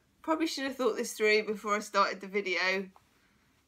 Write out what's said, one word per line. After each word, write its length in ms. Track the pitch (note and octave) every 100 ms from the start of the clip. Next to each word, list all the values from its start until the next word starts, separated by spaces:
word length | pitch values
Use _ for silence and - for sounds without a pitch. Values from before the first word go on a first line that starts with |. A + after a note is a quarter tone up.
| _ _
Probably 240 | - D#4 E4
should 180 | -
have 120 | C4+ C4+
thought 200 | B3+ G#3+
this 180 | A#3
through 320 | - G#3+ G#3+ G#3
before 280 | G#3 G#3+
I 60 | G#3
started 400 | G#3 G3+ F3 G3
the 60 | G3
video. 600 | G3+ F#3+ E3+ F#3 F#3+ F#3+ - _ _ _ _ _ _